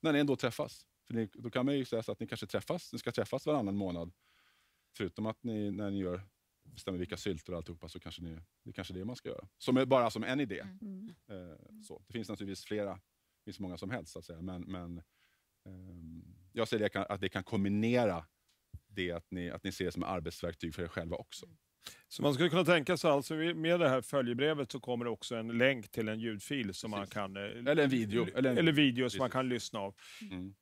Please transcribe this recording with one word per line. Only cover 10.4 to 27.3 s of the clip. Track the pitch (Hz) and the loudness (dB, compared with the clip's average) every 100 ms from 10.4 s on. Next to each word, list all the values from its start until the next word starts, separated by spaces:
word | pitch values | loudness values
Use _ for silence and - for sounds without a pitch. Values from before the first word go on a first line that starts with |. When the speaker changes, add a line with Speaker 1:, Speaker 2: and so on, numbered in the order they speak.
Speaker 1:
idé. | 135 95 | 0 -4
Speaker 2:
Mm. | 196 190 214 190 220 170 _ | -8 -10 -10 -10 -12 -16 _
Speaker 3:
Mm. | 98 90 | -14 -12
Speaker 1:
Eh, | 78 - 220 | -16 -20 -20
så. | 214 78 _ | -16 -16 _
Det | |
finns | 117 113 | -8 -6
naturligtvis | 101 98 95 | -6 -6 -8
flera, | - 107 101 | -4 -2 -2
det | 92 _ _ _ _ | -4 _ _ _ _
finns | - 95 | -16 -8
många | 92 90 | -8 -6
som | 98 | -6
helst, | 120 76 | -6 -6
så | - | -14
att | |
säga. | - 82 | -14 -10
Men, | 90 90 | -8 -8
men, | - 92 87 85 85 _ _ _ _ _ - | -8 -8 -8 -12 -14 _ _ _ _ _ -18
ehm, | 92 92 87 82 82 - 92 - | -16 -16 -14 -14 -14 -16 -20 -12
jag | 113 113 | -2 0
ser | 113 | 4
det | 104 | 2
kan, | 98 98 | 2 -2
att | 101 | -2
det | 95 | -2
kan | 95 | -2
kombinera | - 110 98 104 113 123 113 85 76 _ _ _ _ - _ | -2 0 2 2 4 4 4 2 -6 _ _ _ _ -20 _
det | 98 90 | -4 -2
att | 85 - | -2 -6
ni, | 92 87 | -6 -4
att | 82 | -4
ni | 98 | -6
ser | 87 | -2
det | 90 | -2
som | 87 | -2
arbetsverktyg | 87 90 80 - 87 - 82 | -2 -2 -4 -6 -6 -4 -6
för | 78 | -4
er | 85 | -4
själva | - 85 87 | -4 -4 -6
också. | - - - | -8 -14 -16
Speaker 2:
Mm. | - _ _ - - _ | -20 _ _ -18 -18 _
Speaker 4:
Så | - | 0
man | 143 | 2
skulle | 135 170 | 4 4
kunna | 165 | 4
tänka | 160 175 139 175 | 6 6 6 2
sig | 170 | 4
alltså, | 143 135 | 4 2
med | 160 165 165 160 175 | -2 -2 0 2 6
det | 156 | 6
här | 131 | 4
följebrevet | - 139 123 120 147 156 131 | 2 0 2 2 2 2 -2
så | 139 | -6
kommer | 127 120 | -4 -2
det | 120 | -2
också | 110 - 117 | -4 -4 -4
en | 113 117 | -2 6
länk | 127 131 104 | 6 6 -4
till | - 110 | -4 -2
en | 110 | 0
ljudfil | 117 107 - 143 107 | -2 -4 -4 -4 -2
som | 92 113 | -4 -4
man | 104 | -4
Speaker 1:
Precis. | 98 | -4
Speaker 4:
kan, | 104 98 | -4 -4